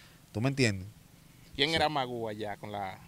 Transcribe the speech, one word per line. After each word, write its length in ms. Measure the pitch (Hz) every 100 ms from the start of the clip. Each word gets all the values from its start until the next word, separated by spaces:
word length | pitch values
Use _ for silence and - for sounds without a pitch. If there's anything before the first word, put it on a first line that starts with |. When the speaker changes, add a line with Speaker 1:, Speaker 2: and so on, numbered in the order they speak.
| - - -
Speaker 1:
¿Tú 80 | 107
me 80 | 131
entiendes? 400 | 139 117 95 98 - - - - - -
Speaker 2:
¿Quién 180 | - 151
Speaker 1:
Sí. 40 | 165
Speaker 2:
era 140 | 151
Magú 400 | 147 127 120 113
allá 260 | 107 104 104
con 160 | 104
la, 260 | 104 95 98